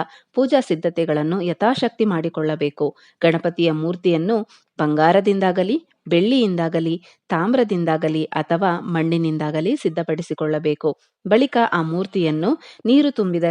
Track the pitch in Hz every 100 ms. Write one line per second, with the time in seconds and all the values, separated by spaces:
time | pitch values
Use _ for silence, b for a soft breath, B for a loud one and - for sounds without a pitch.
0 | 160 B _ 247 262 277 - 160 170 170
1 | 160 147 156 190 175 156 220 269 233 -
2 | 214 165 165 165 156 151 147 - 147 b
3 | b _ 165 160 175 175 170 156 165 175
4 | 180 165 175 226 214 b _ - 151 151
5 | 160 190 202 196 190 180 185 311 - _
6 | 170 170 208 262 208 170 165 165 165 170
7 | b b - 165 190 254 220 180 170 160
8 | 160 156 156 156 156 170 190 175 175 165
9 | 165 165 165 156 151 156 175 294 180 160
10 | 170 160 170 156 156 151 156 147 160 -
11 | _ _ 185 220 269 240 233 170 160 170
12 | 190 196 160 156 190 320 B B 220 277
13 | 294 - 190 170 170